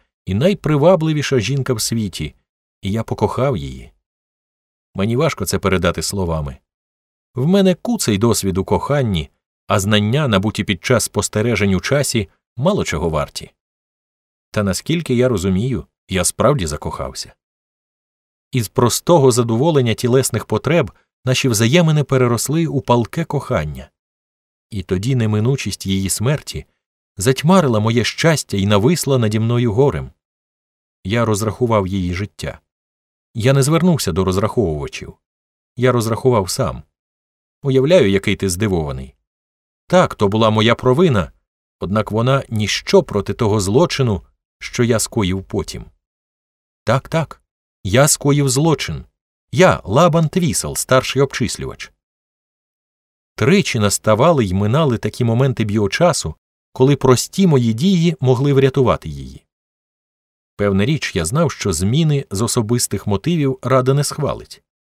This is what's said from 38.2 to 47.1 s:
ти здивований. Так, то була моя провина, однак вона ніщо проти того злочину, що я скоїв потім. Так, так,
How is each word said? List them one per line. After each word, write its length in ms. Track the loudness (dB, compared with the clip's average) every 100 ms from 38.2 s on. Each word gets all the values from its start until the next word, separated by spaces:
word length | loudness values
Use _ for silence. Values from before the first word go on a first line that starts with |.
| 0 -2
ти 140 | -2
здивований. 640 | -2 -2 -2 -4 -8 -14 _ _ _ _ _ _ _ 0
Так, 280 | 2 2 0
то 120 | 0
була 220 | 2 2
моя 260 | 4 2 2
провина, 560 | 2 2 2 2 -2 -10 _ _ _ _
однак 320 | -4 -2 -2
вона 320 | -2 0 0 -2
ніщо 540 | -4 -2 -4 2 2
проти 300 | 2 -4 -4
того 260 | -2 0 0
злочину, 640 | 2 2 2 0 -2 -2 -8 _ _ _
що 240 | -8 -2
я 160 | 0 0
скоїв 440 | -2 -2 -2 -2
потім. 420 | -6 -6 -6 -12 -16 _ _ _ _ _ _ _ _ _
Так, 260 | -2 -2
так, 320 | -2